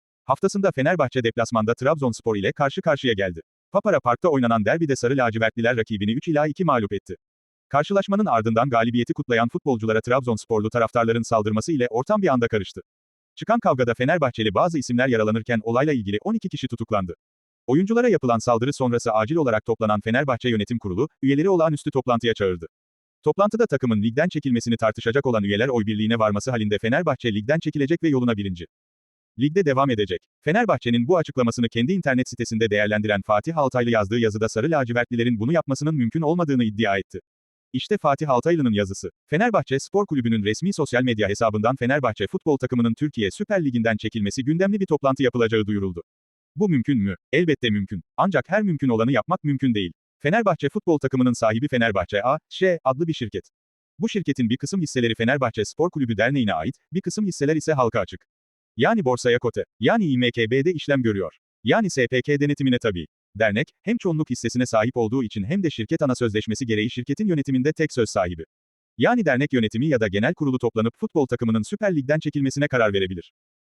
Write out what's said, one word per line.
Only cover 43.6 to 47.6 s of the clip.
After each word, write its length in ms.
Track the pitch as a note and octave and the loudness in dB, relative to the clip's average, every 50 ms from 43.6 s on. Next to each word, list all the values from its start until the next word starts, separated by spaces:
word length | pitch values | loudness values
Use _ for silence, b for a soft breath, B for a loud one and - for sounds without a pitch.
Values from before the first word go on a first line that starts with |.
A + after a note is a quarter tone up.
| E3 | 0
Ligi'nden 320 | C#3 B2 A#2+ A2 A#2 A2 G#2 | 0 0 0 2 0 0 0
çekilmesi 460 | - A2 - A2+ G2+ G2+ - - B2 | -2 -6 -6 -4 -4 -4 -4 -2 -2
gündemli 360 | C3 D#3+ E3+ F#3+ G3 G#3 G#3 | -2 0 0 2 0 0 0
bir 60 | G3 | 0
toplantı 380 | - D#3 C#3+ - C3+ C3 - C#3 | 0 0 0 2 2 2 2 2
yapılacağı 420 | B2 A#2 B2 A#2 A2 A2+ A2 G#2+ | 2 2 2 2 2 2 0 0
duyuruldu. 380 | G2 G#2+ G2+ G2 F#2+ F2 E2+ - _ _ _ _ _ _ _ _ _ - C#3+ | 0 -2 -2 -2 -4 -4 -8 -12 _ _ _ _ _ _ _ _ _ -4 -2
Bu 120 | G#3+ G3 | 0 2
mümkün 280 | D#3+ B2+ A2 - C#3+ A#2 | 2 2 2 2 0 0
mü? 180 | G2 G2 F#2 - _ _ | 0 -2 -2 -6 _ _
Elbette 380 | - D3+ F3+ E3 C#3 - | 0 0 2 2 0 0